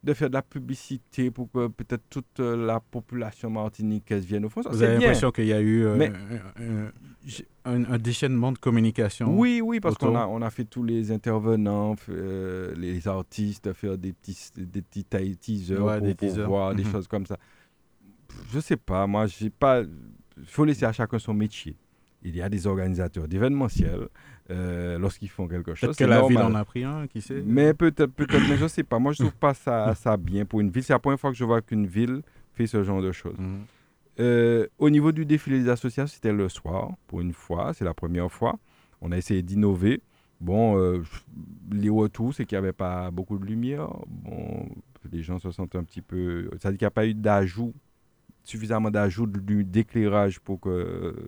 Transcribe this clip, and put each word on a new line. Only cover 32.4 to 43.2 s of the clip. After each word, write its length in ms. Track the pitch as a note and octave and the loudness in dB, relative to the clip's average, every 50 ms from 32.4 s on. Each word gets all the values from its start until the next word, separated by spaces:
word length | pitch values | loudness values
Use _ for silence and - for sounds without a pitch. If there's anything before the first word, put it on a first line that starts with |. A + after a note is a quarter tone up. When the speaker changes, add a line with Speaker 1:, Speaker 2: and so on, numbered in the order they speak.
| - _ _ | -20 _ _
Speaker 1:
fait 140 | - A#2 A2 | -2 -2 0
ce 160 | - G#2+ G2 | 0 0 0
genre 180 | F#2+ G2 F#2+ | 0 0 0
de 100 | F#2 F#2+ | -2 -2
choses. 260 | F#2 - - F2 - - | -4 -6 -8 -10 -8 -8
Speaker 2:
Mhm. 220 | F#2 F#2 F#2+ G2 G#2 - _ _ _ _ _ _ _ _ _ - | -8 -8 -8 -8 -12 -14 _ _ _ _ _ _ _ _ _ 0
Speaker 1:
Euh, 480 | A#2+ B2 A#2+ A#2+ A#2 A#2 A#2 A#2 G#2+ - - - | 2 4 4 6 6 6 4 4 2 0 0 2
au 120 | - D3+ | 4 4
niveau 200 | D3 D3 D3 D#3+ | 6 6 6 4
du 140 | D#3+ D#3 D#3+ | 2 2 2
défilé 340 | C#3+ D3+ D3+ - C#3 C3+ C3 B2 | 2 2 2 2 2 0 2 4
des 60 | B2 | 2
associations, 440 | A#2+ A#2 - B2+ A#2 - C#3 D3 - | 2 2 0 -4 -4 -4 -4 -6 -6
c'était 180 | - - A2+ G#2 | -4 -2 0 2
le 140 | G#2 G2 F#2 | 2 0 0
soir, 440 | - - - - E2+ F#2+ - G2 F#3 - _ - | -2 -6 -8 -6 -4 -4 -4 -6 -8 -12 _ -10
pour 140 | - F2 | -6 -4
une 120 | F2 F2+ E2+ | -4 -4 -6
fois, 400 | - - - E2+ E2+ G#2 C#3+ E3 | -6 -8 -6 -4 -4 -2 -4 -4
c'est 120 | - A2 | -2 -2
la 80 | F2 E2+ | -4 -4
première 360 | - - E2 F2 F2 F2 F2+ | -4 -4 -4 -2 -2 -2 -4
fois. 280 | - - A#2 A#2 - G#3+ _ _ _ _ _ _ _ _ | -4 -2 -2 -2 -2 -4 _ _ _ _ _ _ _ _
On 100 | - E2+ | -6 -4
a 60 | F2 F2+ | -4 -2
essayé 240 | F2+ - G#2 F#2 | -2 0 0 0
d'innover. 600 | F2+ F2 G2 G#2 G#2 G2+ G2 F2 F#2 G#2 C3 - - _ _ _ _ _ _ - | 0 0 2 4 4 4 4 4 4 2 2 2 -2 _ _ _ _ _ _ -8
Bon, 380 | F2 F2 F#2+ G#2+ A#2 A2+ G#2 F#2+ | -4 -2 2 2 4 4 4 4
euh, 240 | F#2 F2+ F2+ F2+ E2 D#2 - - - - - - - - - - - F2+ | 4 2 2 0 -4 -6 -12 -16 -18 -18 -18 -18 -16 -16 -18 -18 -10 -6
les 180 | G#2 G2+ G2+ G#2+ | -4 -2 0 2
retours, 440 | G#2+ A2 G#2+ G#2+ - - A2+ B2 C#3 | 4 4 2 2 0 -2 -4 -4 -4
c'est 120 | - A2+ | -4 -6
qu'il 100 | - G#2+ | -4 -4
y 40 | G2 | -2
avait 120 | F#2+ F#2+ | -2 -2
pas 380 | F2+ - F#2+ F2+ F2+ F2+ F2+ F2+ | -4 -4 -4 -4 -4 -4 -6 -6
beaucoup 260 | F2 F2+ | -6 -6